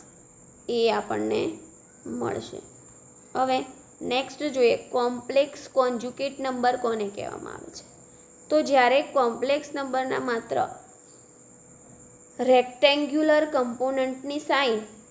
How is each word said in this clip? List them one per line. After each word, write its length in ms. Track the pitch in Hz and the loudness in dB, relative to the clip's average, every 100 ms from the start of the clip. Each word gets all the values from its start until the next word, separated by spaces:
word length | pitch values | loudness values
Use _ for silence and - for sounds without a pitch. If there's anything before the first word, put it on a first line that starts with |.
| - - - - - - - | -16 -20 -20 -20 -20 -14 -4
એ 220 | 233 226 | 2 2
આપણને 680 | 208 202 214 220 - - 208 - - - - - | 2 -2 -2 0 0 -2 -4 -12 -20 -20 -16 -10
મળશે. 540 | 240 233 - - - - - - - - - - | -6 -4 -4 -6 -12 -16 -20 -20 -20 -20 -20 -8
હવે 240 | - 262 254 - - - - | -2 0 0 -4 -12 -20 -12
next 400 | 254 247 269 - | -4 -2 -2 -4
જોઈએ 340 | 302 262 240 - | -4 2 4 4
complex 920 | - 254 240 247 - 262 285 - - | 0 0 0 -2 0 2 2 -2 -4
conjugate 720 | 269 247 240 240 - 277 269 | 2 2 0 -6 -6 -6 -4
number 360 | 269 254 247 254 | -4 0 2 2
કોને 320 | 240 220 202 | 0 -2 -4
કહેવામાં 460 | 202 - - 58 | -6 -10 -10 -12
આવે 160 | - - | -12 -14
છે? 140 | - - - - - - - - | -16 -18 -20 -20 -20 -20 -20 0
તો 140 | 302 | 0
જ્યારે 400 | 294 269 240 269 | 4 4 6 4
complex 720 | 294 277 240 233 254 285 294 | 2 0 0 0 0 -2 -2
નંબરના 440 | 285 269 254 262 262 | -8 -4 -2 -2 -2
માત્ર 400 | 254 233 233 262 - - - - - - - - - - - - - - - - - - | -2 -4 -2 -2 -2 -4 -18 -20 -20 -20 -20 -20 -20 -20 -20 -20 -20 -20 -20 -20 -16 -4
rectangular 1080 | 302 254 254 - 285 294 294 294 311 302 | 4 4 4 2 4 4 0 2 4 4
કમ્પોનન્ટની 920 | 311 294 247 233 254 269 262 262 277 294 | 2 0 -2 -2 -2 0 -2 -4 -6 -6
સાઇન 420 | 294 277 277 214 214 - - | 0 2 2 0 -4 -14 -20